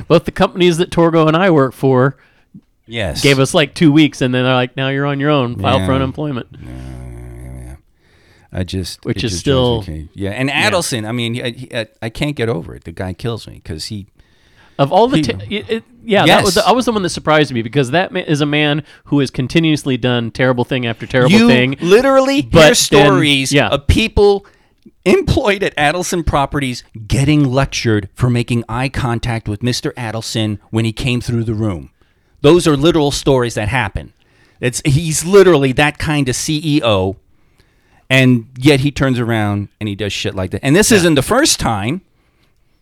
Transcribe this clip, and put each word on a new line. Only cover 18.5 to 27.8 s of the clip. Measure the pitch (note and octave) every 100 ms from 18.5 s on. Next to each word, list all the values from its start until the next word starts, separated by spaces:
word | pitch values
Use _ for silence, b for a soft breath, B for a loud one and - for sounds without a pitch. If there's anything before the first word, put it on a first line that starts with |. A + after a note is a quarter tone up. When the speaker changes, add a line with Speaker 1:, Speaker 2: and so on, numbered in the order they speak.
| D3 D3+ D3 b b
Speaker 1:
who | - C#3+
has | B2+
continuously | - D3+ E3 D#3+ D3+ C#3+ B2
done | B2 A#2+ A2+
terrible | - B2+ B2 A#2+
thing | C3
after | A#2+ - A2+
terrible | B2+ B2
Speaker 2:
You | G#3+ A#3
Speaker 1:
thing. | B2+ B2+ C#3+
Speaker 2:
literally | E3+ G#3+ C4+ C4+ C4+ C#4
Speaker 1:
But | A#2 E3
Speaker 2:
hear | D#3
Speaker 1:
then, |
Speaker 2:
stories | E3 - D3 D3 C#3+ D3 C#3 C3
Speaker 1:
yeah. | C#3+ A2
Speaker 2:
of | C3+ -
people | - A3 - G3+ G3+ b b b b - _ F#3
employed | F#4+ D#4+ D#4+ A#3 G3
at | E3 -
Adelson | D3 F3+ F3 F3+ D3+
Properties | D3+ C#3 D3 C3 A#2+ - A2 G#2+
getting | A#2 C#3 D3+ C#3
lectured | C3 C3+ -